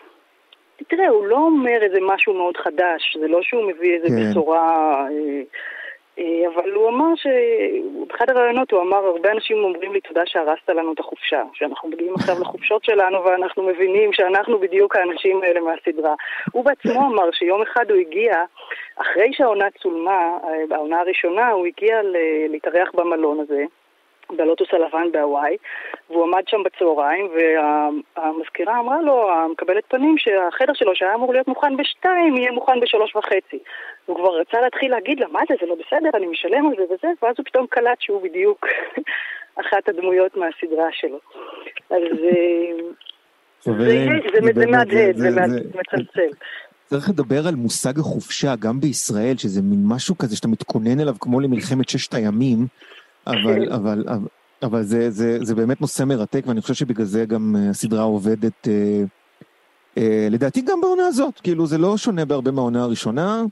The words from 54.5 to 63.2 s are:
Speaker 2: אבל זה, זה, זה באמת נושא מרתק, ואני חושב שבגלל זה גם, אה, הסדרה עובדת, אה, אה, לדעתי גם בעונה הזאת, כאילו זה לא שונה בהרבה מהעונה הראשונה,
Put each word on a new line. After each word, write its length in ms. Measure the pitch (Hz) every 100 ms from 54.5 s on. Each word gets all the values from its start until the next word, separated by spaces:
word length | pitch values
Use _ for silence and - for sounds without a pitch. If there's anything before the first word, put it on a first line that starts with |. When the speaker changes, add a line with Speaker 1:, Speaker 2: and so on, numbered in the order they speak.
| _
Speaker 2:
אבל 180 | 127 113
זה, 280 | 104 117 120
זה, 280 | 101 117 117
זה 140 | 113 113
באמת 260 | 113 139
נושא 220 | 143 -
מרתק, 400 | 135 131 104 135 123
ואני 140 | 113
חושב 120 | -
שבגלל 320 | 127 135 107 104
זה 200 | 107 110
גם, 300 | 113 110 104
אה, 140 | 101
הסדרה 340 | 98 117 110
עובדת, 640 | 110 107 101 110 110 - 117
אה, 340 | 104 104 104 98 - _ _ - _ _ _ _ -
אה, 300 | 113 110 107
לדעתי 300 | 117 135 254
גם 200 | 254 370
בעונה 260 | 370 370 359
הזאת, 320 | 262 277 -
כאילו 260 | 185 160 160
זה 120 | 156
לא 200 | 180 208
שונה 280 | 247 175 143
בהרבה 260 | 143 123
מהעונה 320 | 135 123 120
הראשונה, 580 | 123 113 110 123